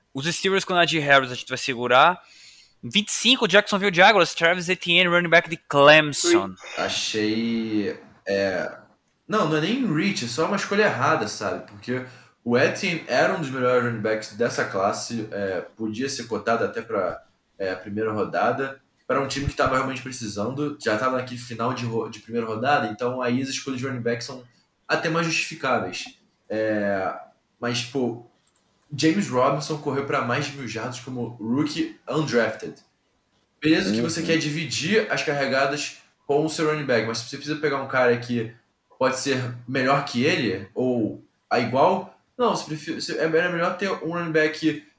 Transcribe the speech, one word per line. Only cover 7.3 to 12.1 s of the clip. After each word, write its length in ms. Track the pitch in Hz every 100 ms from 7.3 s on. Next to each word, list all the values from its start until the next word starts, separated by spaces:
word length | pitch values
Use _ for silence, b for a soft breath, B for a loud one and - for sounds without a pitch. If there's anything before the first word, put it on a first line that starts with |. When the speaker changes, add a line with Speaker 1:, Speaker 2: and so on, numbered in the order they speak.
| 113 117 113 110 107 98 - - - -
Speaker 2:
é, 520 | 98 98 90 - - - _ _ _ -
não, 220 | 208 156
não 80 | 156
é 40 |
nem 320 | 170 262 233
reach, 300 | 151 196 -
é 40 | 117
só 160 | - 165
uma 100 | 202
escolha 280 | - 196
errada, 440 | 208 120 139 160 104
sabe? 380 | - 101 90 -
Porque 360 | 104 117 127 127